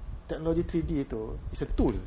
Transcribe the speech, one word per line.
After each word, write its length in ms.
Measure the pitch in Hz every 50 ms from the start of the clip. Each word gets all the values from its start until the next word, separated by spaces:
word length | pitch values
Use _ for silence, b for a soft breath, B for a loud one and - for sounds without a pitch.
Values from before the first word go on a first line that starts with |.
| - - - - - -
teknologi 340 | 160 143 160 165 165 170
three 220 | 175 - - 170 156
D 180 | - 165 143
tu 320 | 135 - 123 110 110 120 131 - - -
is 160 | - - 143
a 40 | -
tool 240 | - - 240 151 104 92 92